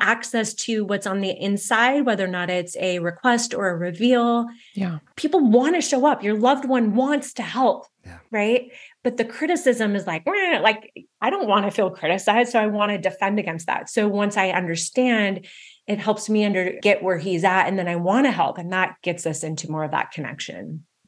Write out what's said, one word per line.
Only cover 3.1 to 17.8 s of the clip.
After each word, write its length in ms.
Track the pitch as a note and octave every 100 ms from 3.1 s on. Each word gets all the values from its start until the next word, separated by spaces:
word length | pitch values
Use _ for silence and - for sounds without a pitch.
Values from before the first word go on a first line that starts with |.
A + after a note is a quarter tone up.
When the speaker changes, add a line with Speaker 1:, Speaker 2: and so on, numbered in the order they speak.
| E3+ B3+ A#3 A#3
Speaker 1:
or 160 | G3 F#3+
a 40 |
reveal, 720 | E3+ F3 E3+ A#3+ B3 A#3 A#3 A#3 A#3 -
Speaker 2:
Yeah. 240 | G3+ F#3 D#3 - -
Speaker 1:
people 240 | D#4 F4
wanna 400 | B3+ A#3 C4+ F4
show 240 | - C4
up. 180 | D4 -
Your 120 | G3+
loved 320 | G#3+ B3 C4+ C4+
one 280 | B3+ A3
wants 380 | G#3+ C4 D4 -
to 80 | -
help, 440 | E3 A3 B3+ B2 - _
Speaker 3:
Yeah. 140 | - - _
Speaker 1:
right? 400 | A3 G#3 B3 B3 - - _
But 140 | B3 A#3+
the 80 |
criticism 720 | A#3 - D#4 E4+ C4+ A3+ G#3+ G3
is 100 | F3+
like, 200 | E3 C#4
"Meh," 340 | G4+ F#4 B3+
like, 320 | - G#3+ - - - _
I 80 | A#3
don't 180 | E4+ A#3
wanna 220 | G3+ G3
feel 180 | - F#3+
criticized, 640 | F#3 D#3+ F#3+ - G#3+ A#3+
so 80 | A#3+
I 60 | G#3+
wanna 320 | G#3 G#3 G3+
defend 400 | - - G3 G#3
against 280 | G3 E3 -
that. 220 | - -
So 200 | - G#3
once 280 | G3+ G3+ G3+
I 140 | F#3+
understand, 960 | F#3 F3 E3 - - B3+ A3 G3+ F#3+ - - - - -
it 120 | G3+
helps 300 | A3 G#3+ -
me 160 | G#3+
under, 300 | G#3 F#3+ F3+ -
get 200 | G3+ -
where 140 | F3+ F3
he's 260 | F3+ F3
at, 240 | F#3 F#3 D#3+
and 120 |
then 100 | F#3+